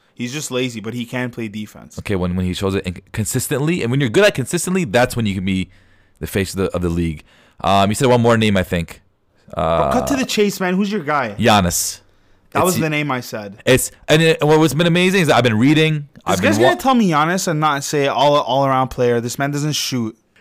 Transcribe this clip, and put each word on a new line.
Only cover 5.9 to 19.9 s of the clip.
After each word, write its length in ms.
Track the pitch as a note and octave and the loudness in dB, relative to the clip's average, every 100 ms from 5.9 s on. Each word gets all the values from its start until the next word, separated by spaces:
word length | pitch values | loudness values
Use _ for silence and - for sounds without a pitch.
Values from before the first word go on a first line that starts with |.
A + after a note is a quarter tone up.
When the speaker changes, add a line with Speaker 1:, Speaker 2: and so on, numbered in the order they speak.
| _ _ _ | _ _ _
Speaker 2:
the 80 | D#2+ | -4
face 260 | G#2 F#2+ | -2 -2
of 40 | F#2 | -2
the, 80 | F#2 F2+ | -2 -2
of 60 | |
the 80 | F2 | -2
league. 340 | E2+ E2+ D2+ - _ _ - | -2 -2 -6 -14 _ _ -6
Um, 280 | - G2 G2 | 0 2 2
you 60 | G#2 | 2
said 140 | C3 | 2
one 100 | B2 | 4
more 140 | A#2 A2+ | 4 4
name, 200 | A2 G2 | 2 2
I 60 | |
think. 360 | F2+ F2+ E2 - _ _ _ _ _ - | 0 -4 -6 -12 _ _ _ _ _ -4
Uh, 360 | E2 E2 C#2+ | 0 0 0
Speaker 1:
Bro, 80 | B3+ | 0
cut 60 | - | -2
to 80 | C#4 | -4
the 100 | B3 | -2
chase, 340 | - G#3 F#3+ | 0 -2 -2
man. 140 | F#3 F#3 | -2 -2
Who's 160 | G3+ | -2
your 120 | G#3 | -4
guy? 320 | C#3+ D3 A#2+ G2+ | -4 -2 -4 0
Speaker 2:
Giannis. 600 | A2+ G#2 F2 - - - _ _ _ _ _ | 4 4 2 0 -4 -10 _ _ _ _ _
Speaker 1:
That 80 | C#3+ | -2
Speaker 2:
It's 60 | F3 | 0
Speaker 1:
was 140 | D#3+ | 0
the 100 | D#3+ | -2
name 220 | D3+ D3 | -2 -2
I 80 | B2+ | -6
said. 420 | - A2+ G#2 G2+ - | -6 -10 -12 -6 0
Speaker 2:
It's, 260 | C3 - - - | 2 0 -8 0
and 140 | D#3 | 2
it, 220 | E3 - | 4 2
what, 140 | D3 D#3 | 4 4
what's 140 | D#3 | 4
been 140 | C3+ F3 | 2 2
amazing 340 | E3+ F#3 F#3+ | 2 2 2
is 80 | D3+ | 4
I've 140 | A#2+ | 4
been 140 | A#2+ A2 | 4 4
reading. 480 | C3 D#3 D#3 D3+ D3 | 4 4 2 0 -8
Speaker 1:
This 80 | - - | -8 -4
Speaker 2:
I've 160 | F#3+ | 0
Speaker 1:
guy's 140 | A#3 G#3+ | 2 4
Speaker 2:
been 60 | B3+ | 2
Speaker 1:
gonna 100 | - | 2
Speaker 2:
wa- 60 | |
Speaker 1:
tell 140 | C4 B3+ | 2 2
me 140 | G3+ | 4
Giannis 380 | D3+ D#3 F#3 F#3 | 2 0 -2 -2
and 120 | D#3 | -2
not 240 | D#3 C#3+ | 0 -2
say 240 | C#3 D3+ C#3 | -2 -2 0
all, 280 | A2+ D3 D3 | 2 2 2
all 280 | A#2+ C3 C#3 | 2 0 2
around 220 | C3 B2+ | 0 -2
player. 320 | - B2 A#2+ | 0 0 0
This 160 | A#2 - | -2 -4
man 140 | C#3 | -4
doesn't 220 | C#3+ D3+ | -2 -4
shoot. 440 | C#3+ - | -4 -4